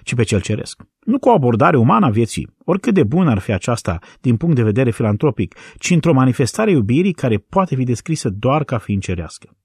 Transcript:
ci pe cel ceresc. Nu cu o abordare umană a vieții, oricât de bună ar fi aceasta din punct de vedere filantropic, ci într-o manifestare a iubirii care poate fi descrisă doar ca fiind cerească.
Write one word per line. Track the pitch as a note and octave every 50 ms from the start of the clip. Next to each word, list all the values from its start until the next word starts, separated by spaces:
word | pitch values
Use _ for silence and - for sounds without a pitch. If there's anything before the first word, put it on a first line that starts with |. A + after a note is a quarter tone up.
| -
ci | - -
pe | B2 A2+
cel | - A#2 G2
ceresc. | - - G#2+ - - - - - - _ _ _
Nu | - - A#3+ C#4
cu | - C4
o |
abordare | A#3 F3+ C3 B2 A2+ G#2 C3+ D#3 E3 B2+
umană | A2+ D#3 G#3 A3+ G3
a | C3+
vieții, | G2+ A2 A#2 - - - - - - _ _
oricât | - F3 G3 - B3 G3+
de | F#3+ C3
bună | G#2 C3+ F3 F#3 D#3
ar | A2+ G2
fi | - -
aceasta | G#2 F2+ - - A#2+ - - - E2+ E2+ - - - _
din | - C3+ A2+ A2
punct | - E3+ D#3+
de | B2 A#2
vedere | G#2+ G2+ A#2+ C3+ A#2+
filantropic, | A2 - A#2+ G#2+ G#2 G#2+ - D3 - - G2+ - - - - - - -
ci | - -
într-o | F3+ E3 - F3 D#3
manifestare | C3 C3 C3 A#2+ - C3+ G#2+ - - A3 A3
a | F#3
iubirii | C#3 G#2 G2+ A#2+ D3+ F#3 G3+ E3+
care | - - B2+ A2 G2
poate | - _ - F#3+ F#3+ E3+ C#3+
fi | C3 B2+
descrisă | B2 A#2+ - - - D#3+ - - B2+
doar | F#2+ G#2 G#2 B2+ C#3 D3+ D3
ca | - B2 A2
fiind | - - G#2 G2
cerească. | - - F#2 E2+ E2 D#2 - - - - _ _